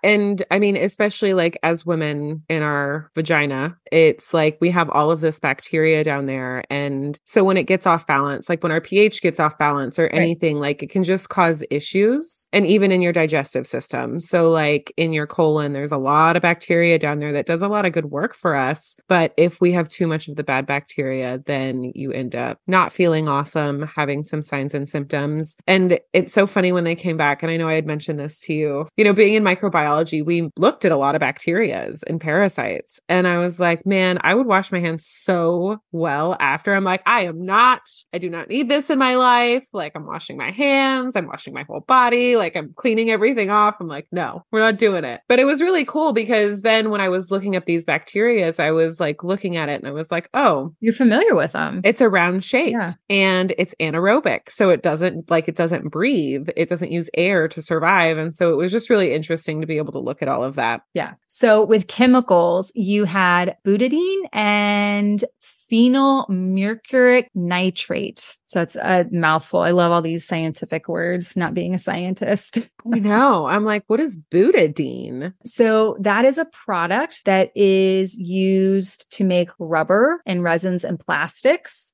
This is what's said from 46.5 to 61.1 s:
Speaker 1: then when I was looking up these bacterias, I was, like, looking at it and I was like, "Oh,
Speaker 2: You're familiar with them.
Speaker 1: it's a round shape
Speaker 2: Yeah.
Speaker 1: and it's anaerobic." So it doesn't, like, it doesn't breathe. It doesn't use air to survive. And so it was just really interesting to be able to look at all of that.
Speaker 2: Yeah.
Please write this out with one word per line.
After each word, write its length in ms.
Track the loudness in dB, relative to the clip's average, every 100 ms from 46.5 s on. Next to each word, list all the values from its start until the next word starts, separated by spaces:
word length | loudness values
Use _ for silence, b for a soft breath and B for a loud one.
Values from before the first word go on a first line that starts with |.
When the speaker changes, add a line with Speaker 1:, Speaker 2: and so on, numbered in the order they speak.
| 0
Speaker 1:
then 260 | 2 2 2
when 120 | 0
I 80 | 0
was 200 | -2 -2
looking 240 | -4 -2 -4
up 100 | 0
these 200 | -2 0
bacterias, 720 | -4 -2 0 2 2 0 0
I 120 | 0
was, 280 | 2 0 0
like, 240 | -4 -4
looking 340 | -4 -4 -4 -4
at 120 | -4
it 100 | -6
and 80 | -8
I 40 |
was 200 | -10 -6
like, 160 | -6 -4
"Oh, 400 | 0 2 2 -2 -4
Speaker 2:
You're 140 | -2
familiar 420 | 2 4 4 4 2
with 160 | 0
them. 300 | -4 -6 0
Speaker 1:
it's 180 | 0 4
a 80 | 4
round 340 | 4 2 0
shape 280 | -2 0 0
Speaker 2:
Yeah. 220 | -2 -4 -8 -2
Speaker 1:
and 420 | 2 2 2 0 -2
it's 160 | -4 -2
anaerobic." 680 | -4 0 2 2 2 -4 -6
So 200 | 0 2
it 120 | 4
doesn't, 480 | 2 0 -2 -4 -2
like, 180 | 0 0
it 80 | -2
doesn't 360 | -2 -2 -4
breathe. 580 | -2 0 0 -2 -4 -6 -4
It 100 | -2
doesn't 240 | -2 -4
use 180 | -6 -4 0
air 320 | 2 2 0
to 140 | -4
survive. 560 | -4 -2 2 4 2 0
And 160 | -4
so 180 | 0 0
it 40 | 2
was 160 | 0
just 180 | -2 0
really 240 | 2 2
interesting 460 | 0 -4 -6 -4 -6
to 80 | -4
be 100 | -4
able 140 | -4
to 80 | -6
look 220 | -8 -6
at 60 | -4
all 120 | -2
of 120 | -4 -2
that. 260 | -2 -4 _
Speaker 2:
Yeah. 200 | -8 -8